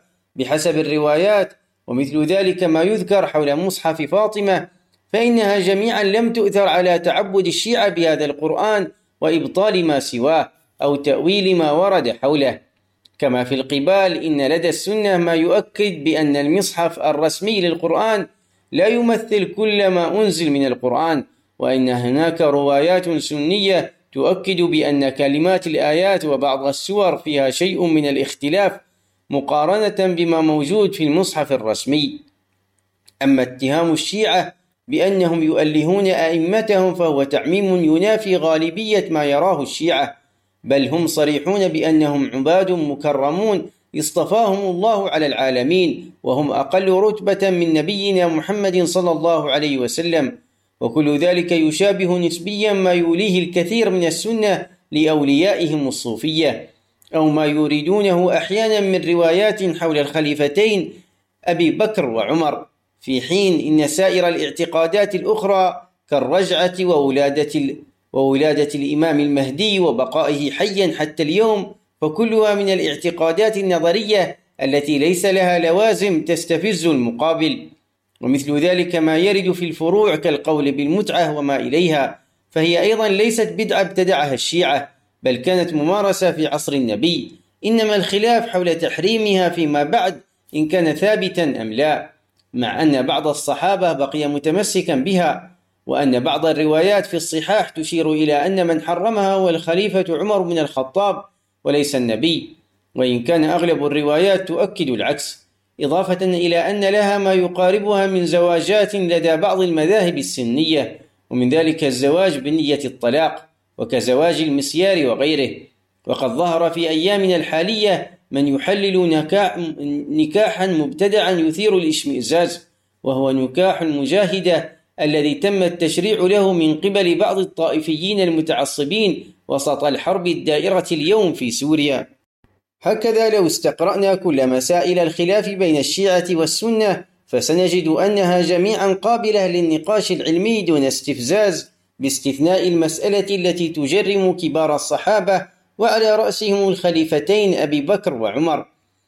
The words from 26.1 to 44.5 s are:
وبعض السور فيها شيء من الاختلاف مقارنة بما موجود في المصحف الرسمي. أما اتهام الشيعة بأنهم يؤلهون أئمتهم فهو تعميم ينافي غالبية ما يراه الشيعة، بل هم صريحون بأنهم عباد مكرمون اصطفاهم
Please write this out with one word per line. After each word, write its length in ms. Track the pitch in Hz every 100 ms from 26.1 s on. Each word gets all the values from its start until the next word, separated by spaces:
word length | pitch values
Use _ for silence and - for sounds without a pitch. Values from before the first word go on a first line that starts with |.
| 185 156
وبعض 420 | 135 139 135 139
السور 500 | 135 - 208 185 147
فيها 320 | 160 143 135
شيء 360 | - 185 175 175
من 240 | 156 143
الاختلاف 600 | 135 135 - 143 185 190 - _ _ _ _ -
مقارنة 840 | 139 139 147 156 208 208 - 185 170
بما 260 | 170 160
موجود 520 | 156 151 143 214 196 -
في 80 |
المصحف 480 | 151 165 185 156 143
الرسمي. 680 | 127 110 98 131 151 139 101 - _ _ _ _ _ _ _ _ -
أما 200 | 139 131
اتهام 520 | 127 131 135 156 170
الشيعة 600 | 151 - 202 202 180 - - _ _ -
بأنهم 560 | 151 185 190 170 170
يؤلهون 640 | 156 - 151 151 151 202 190
أئمتهم 880 | 156 160 165 165 220 220 190 185 160
فهو 280 | 165 139
تعميم 720 | 139 123 131 190 196 180 156 160
ينافي 400 | 208 214 202 180
غالبية 720 | 160 160 165 175 220 208 170
ما 160 | 160 143
يراه 360 | 143 185 156
الشيعة، 560 | 127 - 165 139 139 - _ _ _ _
بل 240 | 117 139 135
هم 200 | 165 160
صريحون 600 | 156 151 147 175 202 185
بأنهم 600 | 156 160 156 151 143 123
عباد 380 | 127 139 185 180
مكرمون 920 | 180 151 139 147 139 143 175 220 190 - _ _ 151
اصطفاهم 760 | 151 175 156 214 214